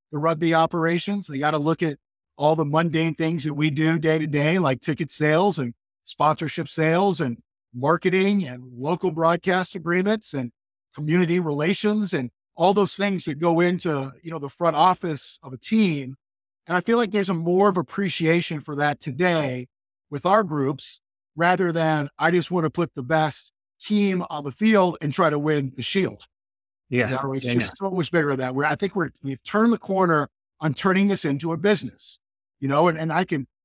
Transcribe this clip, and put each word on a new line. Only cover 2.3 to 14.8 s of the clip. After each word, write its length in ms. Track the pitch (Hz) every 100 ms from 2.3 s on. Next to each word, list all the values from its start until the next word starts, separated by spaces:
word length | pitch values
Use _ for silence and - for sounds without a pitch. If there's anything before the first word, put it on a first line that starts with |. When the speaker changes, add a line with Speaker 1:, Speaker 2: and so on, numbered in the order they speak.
| -
Speaker 1:
all 200 | 147 160
the 80 | 147
mundane 500 | 156 170 160 165 156
things 300 | 160 170 151
that 80 |
we 160 | 143 151
do 280 | 143 160 165
day 220 | 156 156
to 80 | 156
day, 320 | 143 151 185
like 220 | 151 127
ticket 300 | - 139 151
sales 460 | - 151 156 202 160
and 160 | 123 - _ _
sponsorship 640 | - - 147 156 156 - 143
sales 500 | - 160 170 202 156
and 200 | 139 117 _ _ _
marketing 720 | 123 139 170 185 185 196 202 147
and 180 | 123 127 120
local 340 | 139 175 185
broadcast 640 | 160 160 170 190 185 180 185
agreements 580 | 160 180 196 220 -
and 180 | 143 120 - _ _ _
community 460 | - 151 175 170 180
relations 720 | 160 143 160 196 208 214 196
and 160 | 156 123 - _ -
all 180 | 175
those 220 | 202 190 -
things 300 | 202 185 160
that 140 | 147
go 200 | 170 165
into, 520 | 175 180 180 143 135 -
you 80 | 160
know, 100 | 165
the 100 | 139
front 260 | - 170
office 640 | 151